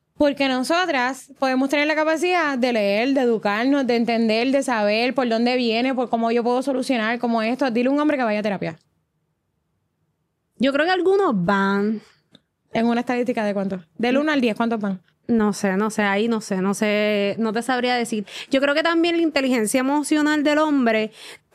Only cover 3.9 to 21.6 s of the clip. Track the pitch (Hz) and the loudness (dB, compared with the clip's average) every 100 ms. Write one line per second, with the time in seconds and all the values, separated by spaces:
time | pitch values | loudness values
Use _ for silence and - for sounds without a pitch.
3.9 | 240 233 226 226 220 254 277 269 226 208 | 0 0 0 2 2 2 0 0 0 0
4.9 | 214 247 262 247 226 240 254 240 220 262 | 2 0 0 0 0 0 0 0 0 0
5.9 | 254 240 233 226 233 233 247 269 262 254 | -2 -2 -2 0 0 0 0 0 -2 -2
6.9 | 247 214 240 240 233 220 254 269 226 247 | -2 -2 -2 -2 0 -2 -2 0 0 0
7.9 | 285 302 285 233 208 208 185 165 160 _ | 2 2 0 0 -2 -2 -4 -6 -10 _
8.9 | _ _ _ _ _ _ _ _ _ _ | _ _ _ _ _ _ _ _ _ _
9.9 | _ _ _ _ _ _ - 254 277 330 | _ _ _ _ _ _ -2 0 2 2
10.9 | 370 359 392 381 208 175 196 196 202 208 | 2 2 2 2 2 0 2 2 0 0
11.9 | 214 - _ _ _ _ _ _ - 233 | -4 -8 _ _ _ _ _ _ -2 0
12.9 | 233 247 247 247 240 208 202 196 185 - | 0 -2 -2 -2 -2 -2 -2 -4 -6 -10
13.9 | - 233 262 302 285 240 208 226 226 202 | -4 0 0 2 0 0 0 -2 -2 -4
14.9 | 185 _ _ - 233 208 196 202 190 214 | -6 _ _ -2 0 2 0 0 0 -2
15.9 | 214 208 196 226 226 - 190 190 196 214 | 0 0 0 0 -2 -4 -2 -2 0 0
16.9 | 208 214 208 202 190 226 214 240 254 247 | 0 0 0 -2 -2 -2 -2 -2 -2 0
17.9 | 247 233 214 196 - - 269 285 285 330 | -2 -2 -6 -8 -12 -2 0 2 2 2
18.9 | 339 339 339 330 294 269 247 214 262 262 | 2 2 2 0 0 0 0 0 0 0
19.9 | 294 277 302 294 302 285 294 311 285 233 | 0 0 0 2 2 2 2 2 2 2
20.9 | 220 214 - - - _ _ | 0 -2 -8 -20 -20 _ _